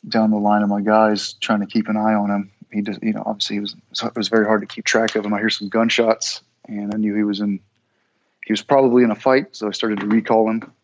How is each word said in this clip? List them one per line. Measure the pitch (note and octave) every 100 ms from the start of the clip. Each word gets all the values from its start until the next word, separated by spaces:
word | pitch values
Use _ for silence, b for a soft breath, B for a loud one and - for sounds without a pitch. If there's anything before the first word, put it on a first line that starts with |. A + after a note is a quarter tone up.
| -
down | A2+ A2
the | G#2+
line | G#2 G#2
of | G#2
my | G2+
guys, | G2+ G#2+ A2 G#2 -
trying | - - G#2+
to | G2
keep | A2+ G#2+
an | A2
eye | G#2+
on | G#2+ G#2
him, | G2+ G2 _ -
he | G#2
just, | G#2 F#2+
you | A2
know, | G#2+ A2
obviously | G#2 - G#2
he |
was, | G2+ - _
so | - A#2
it | -
was | G2+
very | A2+ G#2+
hard | G#2+
to | G2
keep | -
track | - A2+ A2+ A2
of |
him. | G#2
I | G#2
hear | A2
some | - G2+
gunshots, | A2 A2+ - A2+ A2 - - _ _ -
and | G#2 G2+
I | G#2+
knew | G#2+
he | G#2
was | G#2 G2+
in, | G#2 G2 _ _ _ _ _ _ _ _
he | -
was | G#2+
probably | - C#3+ C3 B2
in | A#2+
a |
fight, | G#2 C3+ C3 - -
so | G#2+
I |
started | G2 A2+ G#2
to | G2+
recall | A2+ G#2+ A2+ A2
him. | A2+ - _